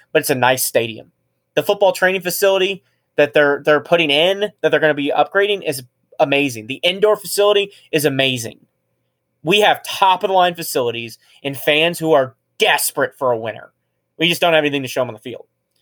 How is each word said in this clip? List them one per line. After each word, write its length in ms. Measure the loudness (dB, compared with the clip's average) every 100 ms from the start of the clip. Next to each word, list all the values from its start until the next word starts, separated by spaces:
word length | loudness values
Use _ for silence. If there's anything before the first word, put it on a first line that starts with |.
| _
but 80 | -2
it's 100 | 0
a 60 | 0
nice 280 | 2 2
stadium. 480 | 0 -2 -4 -6 -18 _ _ _ _ -4
The 80 |
football 280 | -2 2 2
training 300 | 2 0 0
facility 600 | -4 0 2 2 0 -4 _ _ _ 0
that 180 | 2
they're, 300 | 4 2 2 2
they're 160 | 0
putting 300 | 2 0 2
in, 400 | 2 2 0 -4 -2
that 80 | 0
they're 100 | 2
gonna 140 | 2
be 180 | 0 -2
upgrading, 560 | 0 0 0 0 -2 -4
is 160 | -8 -10 _ _ -2
amazing. 480 | 0 2 0 -4 -10
The 80 | -4
indoor 320 | -2 0 0 0
facility 560 | -2 0 2 2 -2 -8 _
is 140 | -2 0
amazing. 600 | 0 0 -2 -8 -14 _ _ _ _ _ _ _ _
We 180 | -2 2
have 220 | 2 2
top-of-the-line 720 | -2 0 2 2 0 0 0
facilities 640 | -2 -6 -4 -4 -4 -10 -16 _ _
and 140 | -10 -6
fans 400 | 0 2 0 0
who 160 | 2
are 220 | 2 2 -4 _ -2
desperate 580 | 0 0 -2 -2 -4 -2
for 140 | -2
a 60 | -2
winner. 340 | -4 -10 -14 _ _ _ _ -4
We 120 | -2
just 100 | 0
don't 140 | 2
have 100 | 2
anything 200 | 2 -2
to 40 | -4
show 140 | -4
'em 60 | -4
on 80 | -6
the 40 |
field. 280 | -14 -16 -18 _ _ _